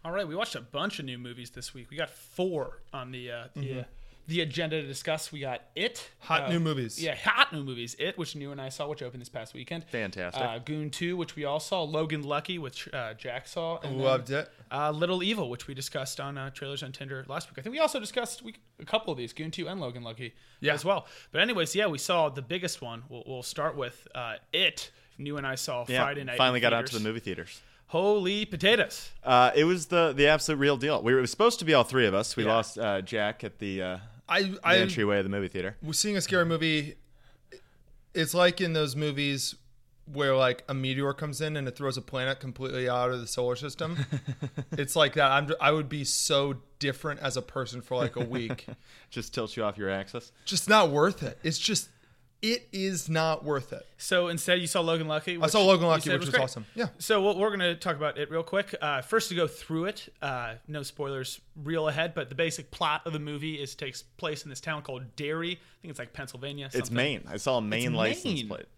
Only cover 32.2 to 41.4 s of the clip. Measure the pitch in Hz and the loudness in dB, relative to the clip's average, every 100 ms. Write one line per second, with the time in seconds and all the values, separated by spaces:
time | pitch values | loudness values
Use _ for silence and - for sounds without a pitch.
32.2 | 113 - 107 113 110 104 110 98 95 113 | 0 0 4 4 2 -2 0 0 -2 0
33.2 | 104 110 110 - 104 95 90 92 104 - | 0 -2 -10 -8 -6 -4 -4 -6 -10 -20
34.2 | - 180 196 196 165 185 190 160 104 101 | 0 2 2 0 4 6 4 2 4 4
35.2 | 98 98 95 95 92 - 151 151 214 202 | 2 0 -2 -2 -6 -6 -4 -2 0 0
36.2 | - 185 170 165 160 151 147 - - - | 2 2 2 2 2 0 -2 -12 -20 -20
37.2 | - - _ - - _ - - _ 175 | -20 -20 _ -20 -20 _ -20 -20 _ -2
38.2 | 160 175 180 175 180 160 151 131 151 139 | 0 6 4 4 0 0 0 0 -2 0
39.2 | 143 139 - - - - _ _ - 143 | 0 0 -4 -8 -20 -20 _ _ -12 0
40.2 | 139 131 127 123 - 135 131 131 139 135 | 4 6 4 2 -4 -2 -2 0 -2 -2
41.2 | 151 135 | -6 -4